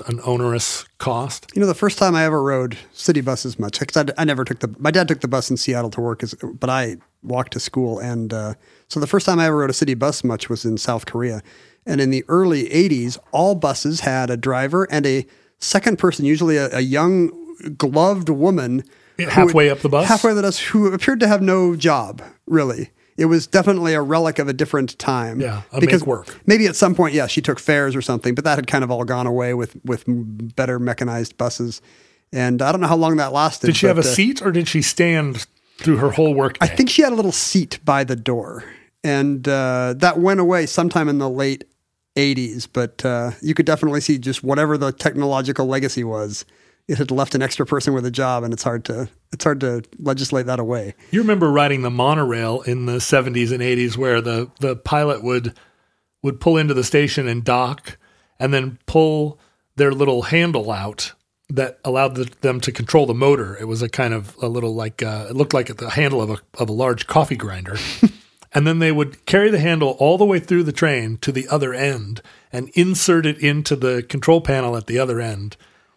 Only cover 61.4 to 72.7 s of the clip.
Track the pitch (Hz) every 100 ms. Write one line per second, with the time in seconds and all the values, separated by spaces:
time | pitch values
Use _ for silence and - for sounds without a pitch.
61.4 | - 135 131 - - 127 135 127 123 -
62.4 | 135 127 120 113 113 160 135 117 139 139
63.4 | 98 98 110 113 117 - 123 113 101 -
64.4 | 120 120 117 113 110 - 110 107 107 131
65.4 | 143 139 123 117 117 - 143 135 107 104
66.4 | - - 110 107 127 117 - 156 156 117
67.4 | 104 95 92 101 - - 226 - _ _
68.4 | _ 143 151 165 160 151 143 - - 190
69.4 | 214 202 160 160 143 127 143 180 208 185
70.4 | - 175 160 - 160 131 113 113 - 131
71.4 | 127 151 135 127 139 127 104 110 - -
72.4 | _ 123 131